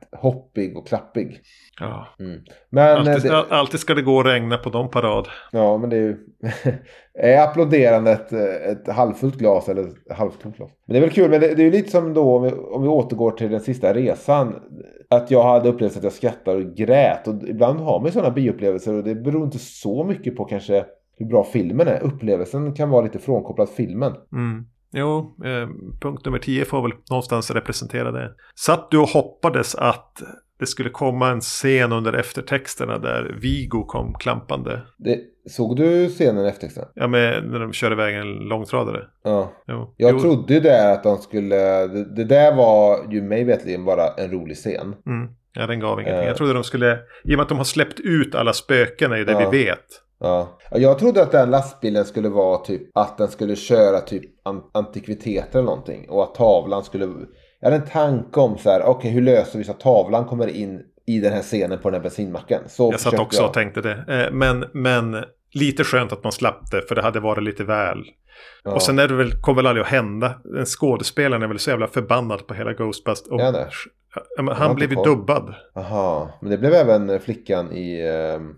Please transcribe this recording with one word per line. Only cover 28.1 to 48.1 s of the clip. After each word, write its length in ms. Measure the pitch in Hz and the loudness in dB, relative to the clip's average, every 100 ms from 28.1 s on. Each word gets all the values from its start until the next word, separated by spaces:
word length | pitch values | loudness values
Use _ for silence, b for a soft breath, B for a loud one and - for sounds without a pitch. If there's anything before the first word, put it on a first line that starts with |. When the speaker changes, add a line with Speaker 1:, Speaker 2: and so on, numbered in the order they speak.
Speaker 2:
det. 200 | 123 120 - b b | -6 -10 -14 b b
Satt 360 | - 170 160 | 0 0 2
du 60 | 156 | 2
och 100 | 147 | 4
hoppades 680 | 156 - - 170 131 117 - | 2 0 -2 -2 -2 -4 -2
att 360 | 131 - _ - - - _ - | -2 -2 _ -20 -20 -20 _ -10
det 60 | 131 | -10
skulle 240 | - 131 | -6 -8
komma 400 | - 135 123 127 | -4 -4 0 0
en 100 | 120 | -2
scen 500 | - - 135 131 123 | -6 -4 0 2 2
under 220 | 113 110 | 0 -2
eftertexterna 840 | 120 120 - 127 135 135 - 120 110 | -4 -4 -8 -6 -6 -6 -10 -6 -6
där 380 | 110 - - 110 | -4 -6 -6 -6
Vigo 420 | 120 139 127 113 104 | -4 -4 -4 -6 -6
kom 280 | 123 117 | -8 -8
klampande? 680 | - 127 117 - 69 62 57 - _ | -8 -6 -6 -6 -8 -8 -10 -12 _
Speaker 1:
Det, 220 | 113 120 - _ - | -4 -4 -4 _ -16
såg 260 | - 113 123 | -6 -4 0
du 320 | 160 175 180 | 2 2 0
scenen 360 | 175 151 104 101 | 2 2 2 0
i 20 | |
eftertexten? 380 | 101 78 - - | -4 -12 -14 -16
Speaker 2:
Ja, 140 | - 123 | -6 0
men 360 | 123 117 110 | 2 2 -2
när 160 | 110 117 | -6 -8
de 140 | 113 | -8
kör 180 | 113 117 | -4 -2
iväg 240 | 110 107 104 | 0 -2 -4
en 180 | 104 | -8
långtradare. 680 | 101 104 110 104 127 110 107 107 _ | -10 -6 -6 -4 -4 -4 -6 -10 _
Speaker 1:
Ja. 280 | - 104 95 - - | -2 -2 -2 -8 -12
Speaker 2:
Jo. 260 | 117 120 - | -12 -10 2
Speaker 1:
Jag 140 | 120 | 4
Speaker 2:
Jo. 80 | 131 | 4
Speaker 1:
trodde 340 | 165 139 - | 4 2 4
ju 60 | 151 | 4
där 320 | 156 123 104 | 6 6 6
att 100 | 98 | 4
de 140 | 104 98 | 2 0
skulle, 720 | - 107 101 98 95 95 95 | -2 -4 0 2 2 2 0
det, 280 | 98 101 104 | -4 -8 -4
det 80 | |
där 320 | 110 139 151 135 | 4 6 6 6
var 440 | 117 107 104 101 104 | 6 8 6 4 0
ju 100 | 107 | -4
mig 220 | 101 110 | -2 -2
vetligen 420 | 120 107 90 90 92 | 2 0 0 -6 -2
bara 220 | 90 82 | 2 0
en 180 | - 95 | -2 -6
rolig 260 | 92 80 73 | -6 -8 -10
scen. 380 | 113 - 95 104 - | -8 -8 -8 -12 -8
Speaker 2:
Mm. 240 | 117 120 - _ | -8 -8 -14 _
Ja, 140 | 117 113 | -10 -6
den 120 | 117 | -4
gav 220 | 107 107 | -4 -4
ingenting. 200 | 104 92 | -4 -2
Speaker 1:
Eh. 60 | 87 | -2
Speaker 2:
Jag 100 | - | -2
trodde 160 | 147 | -2
de 100 | 123 | -2
skulle, 360 | 120 127 123 117 - B | -2 0 0 0 -6 B
i 100 | - | -2
och 40 | 147 | 0
med 20 | |
att 80 | 143 | 0
de 80 | 147 | -2
har 80 | 131 | -2
släppt 340 | 151 147 - | -2 -2 -2
ut 360 | 196 | -2